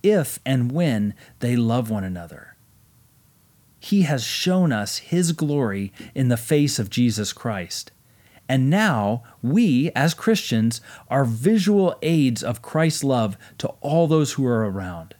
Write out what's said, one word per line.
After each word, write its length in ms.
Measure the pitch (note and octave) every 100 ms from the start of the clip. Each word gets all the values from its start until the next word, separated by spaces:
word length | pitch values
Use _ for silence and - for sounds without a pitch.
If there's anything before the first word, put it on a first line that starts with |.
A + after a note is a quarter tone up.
if 380 | G3 G#3 C#3 -
and 280 | B2+ C3 B2
when 420 | C#3+ E3+ A2 G#2 - - _
they 160 | A#2+
love 360 | B2 A2+ A#2+ A2+
one 120 | G#2+
another. 520 | F#2+ F2+ E2 D2+ - _ _ _ _ _ _ _ _ _ _ _ _ _
He 240 | - G3+
has 220 | D#3+ C#3
shown 480 | A#2 - F3+ F#3 E3+
us 260 | A2+ G2+ -
his 340 | - E3+ E3+
glory 600 | D#3+ D3+ C#3+ A#2 G2 G2 - -
in 140 | - B2+
the 80 | A#2
face 420 | - D3+ D3 -
of 120 | G#2
Jesus 420 | - B2 G#2+ G#2
Christ. 600 | - A#2 G2+ F2 - - _ _ _ _ - -
And 200 | C3 C3
now 540 | F#3+ G#3+ B2 G2+ A#2+ - -
we, 500 | A#2 F#3 A3+ B2 D3
as 180 | - D3+
Christians, 680 | - - G#3+ - A2+ A2+ - - - -
are 160 | C3
visual 720 | B2 A2+ D#3 A3 F3+ G3+ F3+ -
aids 400 | - E3 C3+ A2+
of 180 | F2+ -
Christ's 440 | - D#3+ D#3+ -
love 340 | C#3 D3 G#2+ F#2+ - -
to 100 | - -
all 280 | C#3+ D#3+ E3
those 240 | D#3+ C#3+
who 120 | -
are 240 | B2+ A#2 G#2+
around. 460 | F#2+ F#2 E2+ E2